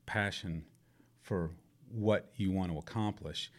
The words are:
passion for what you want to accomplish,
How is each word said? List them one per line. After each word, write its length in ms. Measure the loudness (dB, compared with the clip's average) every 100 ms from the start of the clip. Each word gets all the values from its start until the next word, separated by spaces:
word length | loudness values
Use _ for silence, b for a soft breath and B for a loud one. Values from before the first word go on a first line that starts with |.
| -4
passion 580 | 0 0 -2 -6 -6 -8 -18 b b b b
for 300 | -2 0 -2 -6 -18 _ -10
what 400 | 0 4 4 2 -2
you 140 | 2
want 180 | 2 2
to 60 | -2
accomplish, 720 | -2 0 0 -2 -6 -6 -8